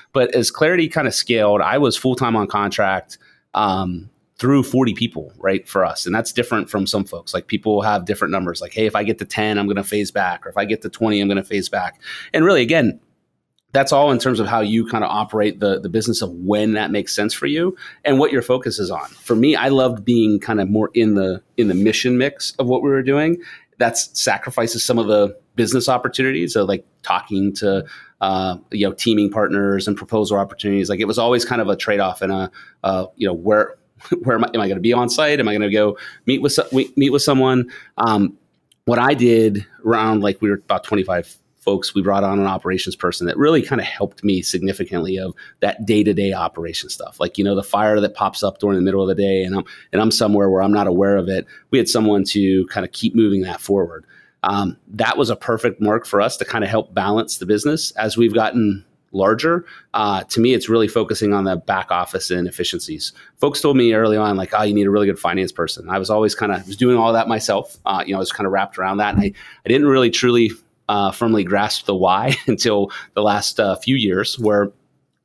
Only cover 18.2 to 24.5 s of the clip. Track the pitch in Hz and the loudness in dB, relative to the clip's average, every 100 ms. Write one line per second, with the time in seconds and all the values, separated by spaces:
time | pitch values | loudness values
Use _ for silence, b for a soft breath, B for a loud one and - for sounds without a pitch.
18.2 | 120 131 117 127 120 104 92 82 69 - | 2 0 0 -2 -2 -4 -4 -6 -10 -10
19.2 | - 113 139 117 135 139 127 110 110 117 | -2 2 4 2 2 2 2 0 0 2
20.2 | 107 104 - 107 95 107 107 117 110 101 | 4 2 0 -2 0 0 0 2 2 2
21.2 | 95 90 - - 104 92 107 107 127 123 | 0 -4 -4 -2 0 2 2 2 0 0
22.2 | 139 - - - 123 127 143 135 131 143 | 0 -4 -8 -4 0 0 0 0 0 0
23.2 | 156 175 B B B - 117 - - - | 0 -2 B B B -2 0 0 -4 -4
24.2 | 123 101 - | -2 -2 -4